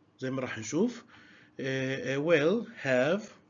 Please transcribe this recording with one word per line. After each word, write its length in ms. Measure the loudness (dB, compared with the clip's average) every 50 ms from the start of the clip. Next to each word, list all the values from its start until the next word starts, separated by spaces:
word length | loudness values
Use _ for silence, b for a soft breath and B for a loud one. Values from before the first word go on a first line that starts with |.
| _ _ _ _
زي 120 | -8 -6
ما 100 | -4 -4
راح 180 | -6 -6 -6 -8
نشوف، 460 | -8 -4 0 0 0 0 0 -6 -16 B B B B B B B B B B -8
آه، 560 | -6 -4 -2 -2 -2 -4 -4 -4 -4 -2 -2
آه، 20 | 0
will 480 | 4 4 4 6 6 4 2 0 -2 -6 -12 -6 0
have، 380 | 2 4 4 4 4 2 0 -2 -8 -18 -20 _